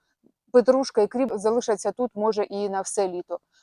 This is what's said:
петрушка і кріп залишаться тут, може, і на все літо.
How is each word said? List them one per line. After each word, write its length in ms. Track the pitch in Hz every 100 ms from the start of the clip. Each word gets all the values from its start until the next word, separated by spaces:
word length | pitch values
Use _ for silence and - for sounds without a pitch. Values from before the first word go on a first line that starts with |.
| _ _ _ _ _
петрушка 500 | 247 247 262 269 -
і 60 | 208
кріп 240 | 247 262
залишаться 580 | 226 214 233 240 202 -
тут, 200 | 196 247 202
може, 280 | 214 208
і 260 | 202 202 202
на 120 | 190
все 260 | 185 - 190
літо. 320 | 175 - 175 _ _